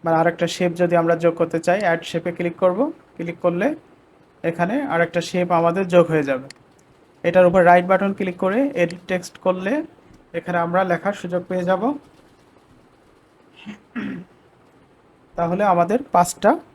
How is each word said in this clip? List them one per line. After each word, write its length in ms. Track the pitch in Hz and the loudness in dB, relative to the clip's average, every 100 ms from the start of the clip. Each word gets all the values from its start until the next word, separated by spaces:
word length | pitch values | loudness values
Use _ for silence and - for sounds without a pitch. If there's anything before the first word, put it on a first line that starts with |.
মানে 140 | 170 160 | 0 2
আরেকটা 300 | 165 170 170 | 2 0 -4
শেপ 280 | - 180 170 | 0 -2 0
যদি 200 | 175 170 | 2 2
আমরা 200 | 165 170 | 2 2
যোগ 200 | 170 170 | 2 2
করতে 240 | 170 165 | -2 0
চাই, 200 | 165 190 | 0 0
অ্যাড 240 | 196 165 | 0 -2
শেপে 280 | - 170 180 | -4 -6 -6
ক্লিক 260 | 175 175 170 | -4 -6 0
করব। 340 | 185 185 294 - _ - | 0 2 -4 -4 _ -12
ক্লিক 240 | 170 170 | -10 -2
করলে 360 | 180 175 240 311 _ _ _ _ _ _ | -2 0 -2 -4 _ _ _ _ _ _
এখানে 380 | 165 165 175 262 | -6 -2 -2 -2
আরেকটা 400 | 277 165 165 175 | -2 -2 0 -2
শেপ 300 | 165 185 180 | -4 -4 0
আমাদের 360 | 170 170 175 180 | 2 2 0 2
যোগ 200 | 180 160 | 4 4
হয়ে 160 | 160 | 0
যাবে। 240 | 139 131 135 - _ _ _ _ _ _ | -2 -4 -8 -20 _ _ _ _ _ _
এটার 220 | 170 180 180 | 0 4 6
উপর 200 | 185 175 | 6 6
রাইট 200 | 180 180 | 6 4
বাটন 280 | 190 196 | 0 0
ক্লিক 240 | 196 190 175 | -4 -6 -2
করে 340 | 185 220 277 - | -2 0 -2 -2
এডিট 240 | 170 180 - | -2 -4 -6
টেক্সট 300 | 180 - - | -8 -8 -4
করলে 460 | 185 185 190 294 320 - _ - _ | -4 -2 -2 -4 -6 -16 _ -20 _
এখানে 240 | 170 175 175 | -12 -4 -4
আমরা 260 | 170 180 | 0 0
লেখার 300 | 185 170 196 | 0 -2 -2
সুযোগ 300 | 202 180 180 | -6 -6 -6
পেয়ে 200 | 180 185 | -4 -4
যাব। 300 | 180 185 233 285 - _ _ _ _ _ _ _ _ _ _ _ _ _ _ - 208 208 _ 240 202 180 185 _ _ _ _ _ _ _ _ _ _ - | -2 0 -2 -6 -12 _ _ _ _ _ _ _ _ _ _ _ _ _ _ -20 -20 -20 _ -12 -10 -12 -16 _ _ _ _ _ _ _ _ _ _ -6
তাহলে 280 | 170 180 | -4 0
আমাদের 360 | 208 175 170 233 277 | 2 2 2 -2 0
পাঁচটা 480 | 175 180 - - 339 - | 2 2 2 0 0 -6